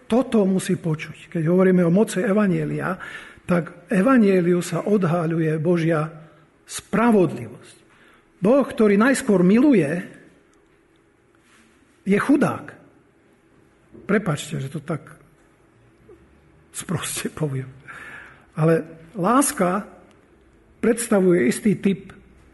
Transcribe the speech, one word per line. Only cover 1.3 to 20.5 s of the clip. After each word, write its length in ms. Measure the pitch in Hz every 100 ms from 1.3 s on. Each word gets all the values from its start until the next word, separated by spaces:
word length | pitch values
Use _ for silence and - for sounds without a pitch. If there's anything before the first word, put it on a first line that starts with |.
| 175
hovoríme 400 | 156 180 190 180
o 80 | 170
moci 320 | 180 220 185
evanjelia, 720 | 196 202 202 160 151 147 147 190 - - - -
tak 480 | - 175 160 - -
evanjeliu 720 | 190 208 262 202 190 170 175
sa 240 | 170 165 -
odhaľuje 640 | 208 180 175 160 165 156 160
Božia 480 | 156 175 160 160 160 - - _ _ _
spravodlivosť. 1120 | - - - - 240 214 170 - 113 - - - _ _ _ _ _ -
Boh, 220 | 185 277 233
ktorý 320 | - 214 202
najskôr 400 | 247 262 - 190
miluje, 480 | 180 220 302 233 143 170 196 - - _ _ _ _ _ _ _ _ _ _ _ _ _ _ _ _ _
je 140 | - 202
chudák. 560 | - 294 185 - - - - _ _ _ _ _ _ _ _ _ _ -
Prepáčte, 560 | - 208 208 147 - 147
že 80 | 135
to 160 | 160
tak 320 | - 156 - - _ _ _ _ _ _ _ _ - - _ _ _ _ _ -
sproste 560 | - 160 - - 220
poviem. 400 | - 151 135 131 - - - - - - - _ -
Ale 240 | 160 165 156 - - 220
láska 720 | 180 254 285 - 180 190 190 - - _ _ _ _